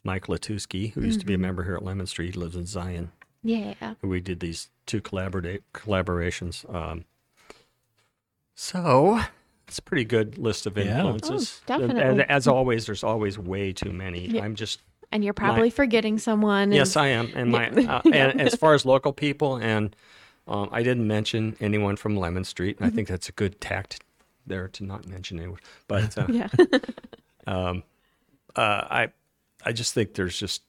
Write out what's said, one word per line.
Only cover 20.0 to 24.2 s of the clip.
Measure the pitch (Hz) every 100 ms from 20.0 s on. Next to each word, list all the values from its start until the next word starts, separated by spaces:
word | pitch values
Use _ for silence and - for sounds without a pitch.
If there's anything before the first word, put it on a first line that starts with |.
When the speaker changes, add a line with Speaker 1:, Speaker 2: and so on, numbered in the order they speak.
| - - - _ -
Speaker 1:
um, | 101 101
I | 113
didn't | 120 123 107
mention | 107 104 113 110 110
anyone | 107 104 101 101
from | 110 104
Lemon | 87 90
Street. | 92 - 90 -
And | 120
Speaker 2:
Mm-hmm. |
Speaker 1:
I | 113
think | 104
that's | 92 -
a |
good | - 101 -
tact | - 95 95 - _ _